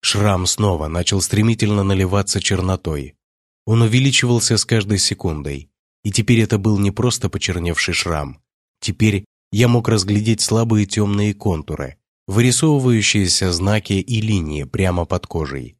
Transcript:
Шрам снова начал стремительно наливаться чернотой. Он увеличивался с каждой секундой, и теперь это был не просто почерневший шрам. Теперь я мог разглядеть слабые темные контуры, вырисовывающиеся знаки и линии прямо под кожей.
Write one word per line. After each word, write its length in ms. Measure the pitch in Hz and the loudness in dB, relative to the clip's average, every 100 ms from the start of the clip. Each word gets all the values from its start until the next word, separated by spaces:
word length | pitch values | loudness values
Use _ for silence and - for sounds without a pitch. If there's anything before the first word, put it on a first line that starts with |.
Шрам 460 | - 104 104 95 90 | -2 0 2 2 0
снова 400 | - 104 87 76 | 0 0 0 -2
начал 340 | 85 87 98 | -2 -2 -2
стремительно 600 | - 101 110 113 110 104 | 0 2 2 2 0 0
наливаться 580 | 98 95 92 101 98 101 | 0 0 2 0 0 -2
чернотой. 760 | - 95 92 92 - 76 69 - _ _ _ _ | -2 -2 0 -2 -4 -6 -8 -14 _ _ _ _
Он 180 | - 113 | 0 2
увеличивался 720 | 117 120 135 127 123 120 - 110 | 4 4 2 2 2 2 2 0
с 80 | |
каждой 340 | - 113 101 101 | 0 0 0 0
секундой, 720 | - 101 95 78 71 71 71 _ _ _ | 0 -2 -4 -6 -6 -10 -12 _ _ _
и 80 | - | -6
теперь 280 | 98 107 117 | -2 2 4
это 180 | 110 110 | 4 2
был 200 | 101 101 | 2 2
не 140 | 101 | 0
просто 360 | 98 120 - 95 | 0 -2 -2 -4
почерневший 680 | 95 - 90 87 82 - | -4 -4 -4 -4 -4 -2
шрам. 460 | 85 - 78 71 64 _ _ _ _ | -2 -2 -4 -6 -12 _ _ _ _
Теперь 440 | - 98 107 101 101 _ _ | -8 0 2 0 -6 _ _
я 160 | 104 120 | 0 4
мог 220 | 120 117 | 4 2
разглядеть 520 | 113 95 104 107 110 | 0 2 0 2 0
слабые 460 | - 110 117 110 98 | 0 0 2 2 0
темные 480 | - 101 101 104 | 0 -2 0 -2
контуры, 600 | 101 107 82 76 76 67 - _ _ - | -2 -2 -4 -6 -8 -10 -12 _ _ -4
вырисовывающиеся 1200 | 98 120 123 160 147 127 117 101 104 95 - 92 | 2 2 4 2 2 4 2 2 0 2 0 0
знаки 420 | 87 95 107 - | 0 0 0 0
и 260 | 98 92 117 | -2 0 -2
линии 420 | 107 101 78 76 | 0 0 0 -6
прямо 400 | 69 104 95 90 | -6 -2 0 0
под 220 | 85 90 - | -2 -4 -4
кожей. 500 | 85 76 67 62 _ | -6 -6 -8 -12 _